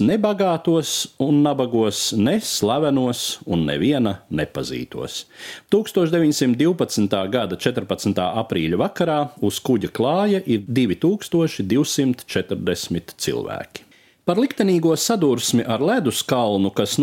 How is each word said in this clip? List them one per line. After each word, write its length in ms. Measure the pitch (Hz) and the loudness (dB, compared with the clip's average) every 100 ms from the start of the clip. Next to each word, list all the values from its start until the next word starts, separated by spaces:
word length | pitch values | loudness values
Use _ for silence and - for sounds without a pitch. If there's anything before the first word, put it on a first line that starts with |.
| 123 | 2
ne 80 | |
bagātos 760 | 220 214 196 190 165 175 165 143 - - - | 2 0 2 0 0 2 0 0 -4 -6 -4
un 220 | 135 147 | 2 4
nabagos, 720 | 147 135 123 117 107 101 - | 4 2 0 2 2 0 -2
ne 220 | 110 113 214 | 2 2 2
slavenos 1040 | - - 104 135 151 139 127 117 - - - | -2 -2 0 2 2 2 0 -2 -6 -8 -4
un 140 | 85 76 | -2 0
neviena 460 | 73 110 143 110 95 - | 0 2 2 0 -2 -6
nepazītos. 920 | 156 156 139 127 127 127 - 131 - - - - - - | -4 -4 -6 -8 -8 -8 -10 -8 -10 -14 -18 -18 -18 0
Tūkstoš 380 | 202 214 196 165 | 0 2 0 2
deviņsimt 400 | 170 156 143 131 120 | 4 2 4 2 4
divpadsmitā 640 | 160 175 117 - 101 101 95 | 2 0 -2 0 0 0 -2
gada 240 | 123 101 90 | -2 -2 -2
četrpadsmitā 720 | - 117 98 92 101 95 90 110 | -2 -2 -4 -2 0 0 0 -2
aprīļa 340 | - 95 80 90 | -2 -2 0 0
vakarā 400 | 180 - 170 151 143 - | -2 -2 0 0 -2 -2
uz 160 | 101 - | -2 -2
kuģa 320 | - 120 92 | 0 0 0
klāja 520 | - 120 175 208 190 190 | -2 0 2 2 0 0
ir 160 | 110 101 | -2 0
divi 240 | 120 120 | 0 0
tūkstoši 720 | - 160 208 - 170 160 - 95 | 2 0 0 -2 0 0 -2 0
divsimt 560 | 123 147 - 135 123 - | 0 2 0 0 -2 -4
četrdesmit 840 | - - 98 92 85 - 85 - - | -6 -4 -4 -2 -4 -4 -6 -6 -8
cilvēki. 720 | - 60 50 - - - - _ _ _ | -4 -4 -6 -10 -12 -18 -20 _ _ _
Par 140 | - 180 | -2 0
liktenīgo 560 | 262 - 202 175 160 | 0 0 2 2 2
sadursmi 720 | 156 - 226 151 117 - 120 117 | 2 0 2 2 2 0 0 0
ar 160 | 113 | 0
ledus 400 | 156 254 139 - | 0 0 0 -2
kalnu, 480 | - 127 101 98 98 | -2 0 2 2 0
kas 240 | - 101 - | 0 -2 0